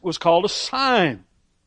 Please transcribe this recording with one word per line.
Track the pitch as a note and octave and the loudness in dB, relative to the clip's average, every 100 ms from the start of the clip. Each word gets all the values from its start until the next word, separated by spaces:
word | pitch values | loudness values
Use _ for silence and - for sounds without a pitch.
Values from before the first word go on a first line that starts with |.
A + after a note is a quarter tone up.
was | F3+ D#3 | -8 -4
called | E3+ E3+ | 2 2
a | G3 | 2
sign. | - - C4 C4+ A#3+ E3 G#2 _ _ _ _ | -4 -6 -2 2 2 2 -2 _ _ _ _